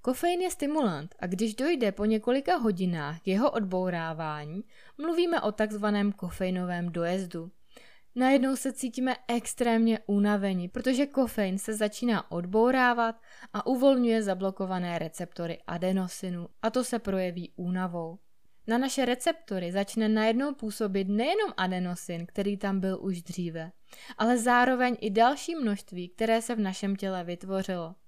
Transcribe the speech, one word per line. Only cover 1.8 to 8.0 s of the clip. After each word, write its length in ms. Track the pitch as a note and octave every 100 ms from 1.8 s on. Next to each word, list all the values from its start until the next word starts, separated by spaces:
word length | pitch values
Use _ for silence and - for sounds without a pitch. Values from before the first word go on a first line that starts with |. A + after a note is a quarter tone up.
| G#3+
po 140 | G3
několika 500 | G#3+ A3 A3+ C4 C#4
hodinách 680 | F4 A3+ F3+ F#3 E3 C#3+ E3
k 60 | -
jeho 240 | F#3+ C4+
odbourávání, 1120 | A#3 G3 F#3 F#3 E3+ E3 D#3+ D#3 D3+ D3 F3+ - - - -
mluvíme 440 | D#4+ E4+ F4 E4+
o 100 | G#3+
takzvaném 600 | G#3 G#3+ G#3 G#3 G#3 G3+
kofeinovém 800 | G3+ F3+ - F#3 F#3 F3+ F3 F3
dojezdu. 600 | E3+ E3+ F#3 F#3 E3+ E3+ - - - - -